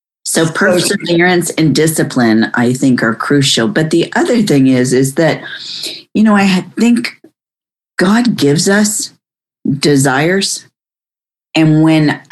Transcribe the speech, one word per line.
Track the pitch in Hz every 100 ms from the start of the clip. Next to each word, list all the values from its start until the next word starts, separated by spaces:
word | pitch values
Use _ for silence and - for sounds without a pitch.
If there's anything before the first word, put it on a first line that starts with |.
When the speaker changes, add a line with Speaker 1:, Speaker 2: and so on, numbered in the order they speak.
| _ _
Speaker 1:
So | - - 160
Speaker 2:
So |
Speaker 1:
perseverance | - 196 180 170 202 165 170 180 175 170
and | - 160 135
discipline, | 156 160 147 135 117 110 113
I | 117 120
think, | 131 139 117
are | 113 107
crucial. | - 143 135 - 110
But | 127 156
the | 170 165 226
other | 339 240
thing | - 143 131
is, | 127 127
is | 123 135 -
that, | 160 - - - - - - - -
you | 196
know, | 220 202
I | 196
ha-, | 185 180 -
think | 233 233 240 - - _ _ _ _ _ _ -
God | 185 226 240 -
gives | 143 151 196
us | 202 208 - - _ _ _ _ _ - 139
desires. | 156 139 135 131 160 196 196 - - _ _ _ _ _ _ _ _
And | 160 160 151
when | 160 160 151 - -